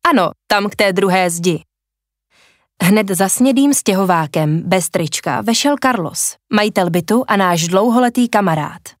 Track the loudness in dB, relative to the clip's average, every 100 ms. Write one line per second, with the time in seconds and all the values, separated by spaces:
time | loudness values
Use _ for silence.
0 | 2 2 0 -4 _ -2 -2 -2 -2 0
1 | 2 2 0 0 -2 -2 -8 _ _ _
2 | _ _ _ _ _ _ _ _ 2 2
3 | 0 0 0 2 2 4 2 2 0 0
4 | 2 0 0 -2 0 -2 0 -2 0 -4
5 | -4 -6 -6 -4 -2 0 0 0 0 -2
6 | -4 -6 -8 -8 _ -2 0 0 0 -2
7 | 0 -2 0 0 2 0 0 0 2 2
8 | 2 0 0 2 0 -2 -4 -12 -20 _